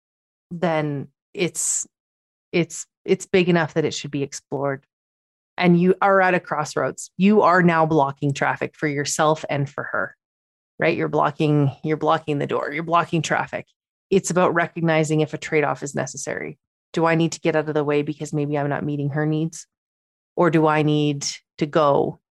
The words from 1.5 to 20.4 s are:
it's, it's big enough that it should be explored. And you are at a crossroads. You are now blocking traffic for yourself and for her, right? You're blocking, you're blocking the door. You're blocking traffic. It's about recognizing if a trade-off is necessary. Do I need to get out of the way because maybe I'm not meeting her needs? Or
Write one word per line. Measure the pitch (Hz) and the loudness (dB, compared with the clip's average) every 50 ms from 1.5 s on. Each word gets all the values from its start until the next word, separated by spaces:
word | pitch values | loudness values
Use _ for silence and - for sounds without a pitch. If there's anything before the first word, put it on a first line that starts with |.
| - - - - - - - - _ _ _ _ _ _ _ _ _ _ _ _ | -4 -6 -6 -4 -4 -6 -8 -10 _ _ _ _ _ _ _ _ _ _ _ _
it's, | - 175 165 - - - - - _ _ _ | -2 -2 -2 -2 -6 -14 -16 -18 _ _ _
it's | - 185 190 - | -2 -2 -2 0
big | - - 185 175 180 | 0 0 2 4 4
enough | 175 170 156 151 - | 2 2 0 0 -2
that | 165 147 | -2 -2
it | 117 - | -2 -4
should | - - 143 | -6 -8 -8
be | 147 143 139 | -6 -6 -6
explored. | 139 - - - _ 143 135 139 139 135 143 - _ _ _ _ _ _ _ _ _ _ _ _ _ _ | -6 -8 -14 -12 _ -6 -4 -4 -4 -4 -6 -10 _ _ _ _ _ _ _ _ _ _ _ _ _ _
And | - 180 175 175 170 | 2 4 4 4 6
you | 180 185 185 - | 4 4 2 2
are | - 196 196 190 | 2 4 4 4
at | 185 185 180 | 4 4 2
a | 175 | 0
crossroads. | - - 156 147 151 - - 151 135 135 - - - - _ | -2 -4 -6 -4 -4 -4 -2 -2 -2 -2 -4 -8 -16 -14 _
You | - 185 202 214 202 135 | 2 4 6 6 6 6
are | 165 175 185 | 6 6 6
now | 170 175 165 160 160 | 4 4 4 4 2
blocking | 156 160 151 135 139 139 - 147 143 139 | 2 2 2 0 0 -2 -4 -4 -4 -2
traffic | - 143 135 131 - 135 - - | 0 -2 -2 -2 -4 -6 -8 -6
for | - 165 | -6 -4
yourself | 151 139 143 143 - - - 156 156 160 156 - - | -4 -4 -4 -4 -4 -2 0 2 2 2 0 -2 -4
and | 143 143 143 139 | -4 -4 -4 -4
for | - 135 - | -6 -10 -8
her, | - - - 95 - - _ _ _ _ _ _ _ _ _ _ _ _ - | -6 -6 -6 -6 -6 -10 _ _ _ _ _ _ _ _ _ _ _ _ 0
right? | 156 160 170 | 0 0 0
You're | - 160 156 | 0 -2 -2
blocking, | 147 151 147 147 - - 160 151 147 147 143 131 - - - | 0 0 0 0 0 0 0 2 4 4 2 0 -2 -4 -4
you're | 156 156 | -4 -4
blocking | - 151 151 160 160 - 151 147 143 | -2 0 0 0 0 -2 -4 -4 -4
the | 143 | -4
door. | 139 - 123 - 135 143 | -4 -4 -4 -4 -4 -6
You're | 156 170 | -8 -4
blocking | 165 170 170 160 - 175 160 | 0 0 0 0 0 -2 -2
traffic. | 147 - 156 - - - - - - - _ _ _ _ _ _ _ _ | 0 0 -2 -2 -2 -4 -8 -10 -12 -14 _ _ _ _ _ _ _ _
It's | 190 190 - - | 0 0 0 0
about | 165 180 180 139 156 | 0 2 2 2 2
recognizing | 170 170 160 - 170 165 165 160 156 156 147 156 156 | 0 -2 -2 -4 -2 0 2 2 2 2 2 2 0
if | 151 147 - | 0 -2 -4
a | |
trade-off | 147 - - 160 151 143 143 143 - 147 | -10 -6 -2 0 0 0 0 -2 -4 -8
is | 139 135 | -8 -6
necessary. | 139 135 139 - 143 - - - - - - 151 - _ _ _ _ _ _ - | -6 -6 -6 -10 -12 -10 -8 -8 -8 -10 -12 -14 -16 _ _ _ _ _ _ -2
Do | 170 160 | 0 2
I | 165 165 | 2 4
need | 160 165 156 - | 2 2 0 -2
to | - | -2
get | - 170 156 | -2 0 0
out | 156 151 | 0 -2
of | 156 147 | 0 -2
the | 151 143 | -2 0
way | 147 147 147 | 0 0 0
because | 147 156 147 - 156 143 156 | -2 -2 -6 -8 -8 -6 -4
maybe | 151 143 147 151 | -4 -2 -2 -2
I'm | 143 143 143 | -2 -2 -2
not | 139 - - | -4 -4 -4
meeting | 147 147 143 143 143 | -4 -4 -4 -4 -4
her | 135 151 151 | -2 -2 0
needs? | 156 156 156 165 160 - - - _ _ _ _ _ _ _ _ _ _ _ _ _ _ | 0 0 -2 -2 -4 -6 -12 -18 _ _ _ _ _ _ _ _ _ _ _ _ _ _
Or | - | 2